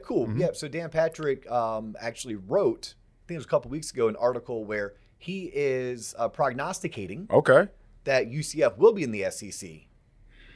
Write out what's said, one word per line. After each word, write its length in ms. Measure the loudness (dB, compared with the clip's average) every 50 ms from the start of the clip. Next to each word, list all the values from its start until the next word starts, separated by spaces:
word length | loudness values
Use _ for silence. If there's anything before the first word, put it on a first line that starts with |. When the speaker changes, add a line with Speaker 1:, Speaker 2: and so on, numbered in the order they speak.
| 0
Speaker 1:
cool. 220 | -2 -2 -2 0
Speaker 2:
Mm-hmm. 140 | 0 0 0
Speaker 1:
Yeah, 80 | 0 0 -2
so 160 | -4 -8 -8
Dan 220 | -6 -6 -6 -4
Patrick, 580 | 0 0 0 0 0 -2 -2 -2 -2 -2 -4 -2
um, 460 | -2 0 0 0 -2 -4 -6 -8 -10 -8
actually 340 | -8 -8 -8 -8 -8 -8 -8
wrote, 600 | -8 -6 0 2 2 4 2 0 0 -8 -16 -18
I 320 | _ _ _ _ _ _ -10
think 80 | -10
it 20 | -10
was 80 | -6
a 20 | 0
couple 220 | 0 0 0 0
weeks 200 | -8 -8 -8 -8 -2
ago, 160 | 2 2 2
an 80 | 2
article 480 | 2 2 2 2 0 -6 -6 -8 -6 -4
where 300 | -4 -2 -2 -2 -4 -6 _ _ _ _ _
he 320 | -12 -10 -8 -8 -8 -6 -4
is, 600 | -2 0 0 0 0 -2 -4 -6 -8 -10 -12 -6 -2
uh, 100 | -2 -2
prognosticating 1000 | 0 0 0 0 0 -2 -6 -6 -6 -6 -6 -8 -6 -6 -8 -8 -8 -10 -4 4
Speaker 2:
Okay. 380 | 4 4 6 8 8 8 8 6 -2 -18 -20 -20 -20 -12 -2
Speaker 1:
that 220 | 2 2 2 2 0
U 140 | -4 -6 -6
C 200 | -4 0 2 2
F 140 | 2 4
will 160 | 8 6 6 6
be 100 | 6 -2
in 80 | -2 -2
the 120 | -2 -2
S 160 | -4 -4 -6 -12
E 80 | -12 -12
C 360 | -12 -12 -14 -16 -18 -20 _ _ _ _ _ _ _ -20 -20 -20 -20 -20 -20 -20